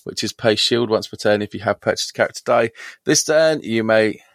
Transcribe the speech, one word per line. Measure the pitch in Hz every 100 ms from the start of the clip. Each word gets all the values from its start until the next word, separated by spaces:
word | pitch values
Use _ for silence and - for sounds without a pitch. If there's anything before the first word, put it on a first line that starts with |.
which | - -
is | 107
pay | - 117
shield | 107 - 117 117
once | 107 -
per | -
turn. | 107 104
If | 104
you | 104
have | 101 101
purchased | 110 - -
a |
character | - 110 -
die | - 120 117 - - -
this | - 147
turn, | - 156 160 156
you | 104 113
may | 110 110 107 - _